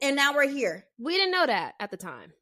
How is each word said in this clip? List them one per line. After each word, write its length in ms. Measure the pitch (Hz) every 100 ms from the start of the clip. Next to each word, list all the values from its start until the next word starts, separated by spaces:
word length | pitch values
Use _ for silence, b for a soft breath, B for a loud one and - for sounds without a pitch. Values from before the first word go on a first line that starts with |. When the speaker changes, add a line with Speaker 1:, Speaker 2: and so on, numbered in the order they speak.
Speaker 1:
And 140 | 277 277
now 160 | 285
we're 160 | 285 277
here. 360 | 277 208 185 - -
Speaker 2:
We 160 | 269 370
didn't 160 | 370
know 140 | 370 294
that 300 | 190 131 -
at 120 | 202
the 60 | 185
time. 360 | 185 120 160 _